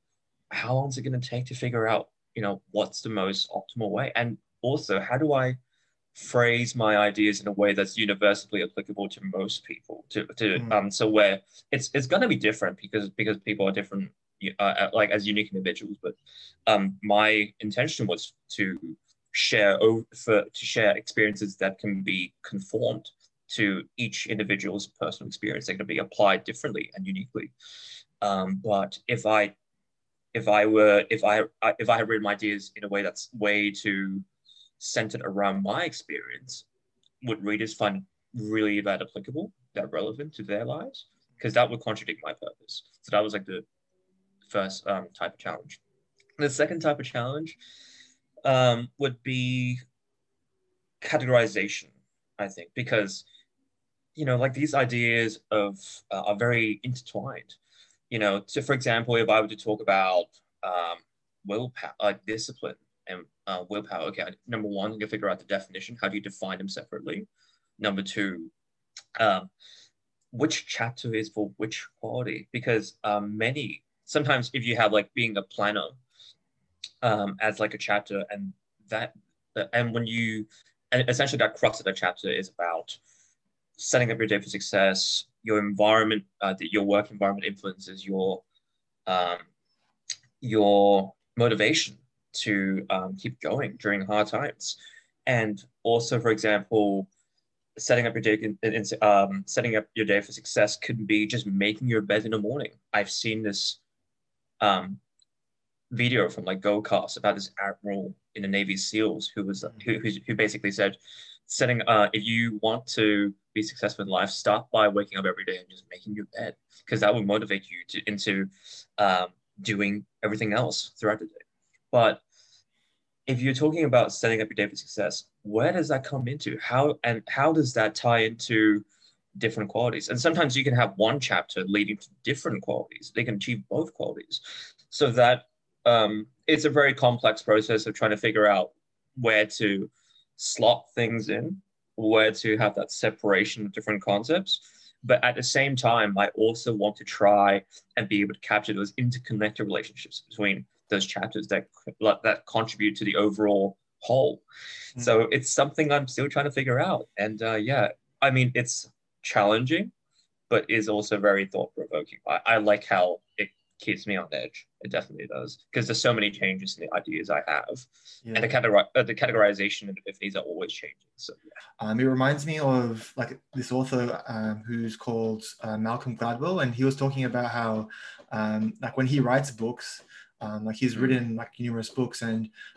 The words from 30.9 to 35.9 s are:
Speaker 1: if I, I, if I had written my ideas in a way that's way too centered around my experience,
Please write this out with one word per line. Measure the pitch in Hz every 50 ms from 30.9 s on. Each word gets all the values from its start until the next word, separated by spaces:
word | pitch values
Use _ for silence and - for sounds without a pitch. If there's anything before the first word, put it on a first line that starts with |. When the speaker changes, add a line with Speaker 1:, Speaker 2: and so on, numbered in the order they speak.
| 101 101 - -
Speaker 1:
if | 117 107 -
I, | 104 104 110 - - _ _ -
I, | 113 - -
if | 117 107
I | 117 113
had | 113 107
written | 113 107 104
my | 101 104
ideas | 98 107 104 104 101 98 - -
in | 107 101
a | 101
way | 101 101 98
that's | 90 - - - - -
way | 117 104 104 104 104 104 101
too | 101 101 - 107 98 98 98 98 95 98 95 - _ _ _ _ _ _ _ _ _ _
centered | - - - 123 110 107 - - -
around | 98 95 101 101 98 98 98 98
my | 98 107 151 175
experience, | 170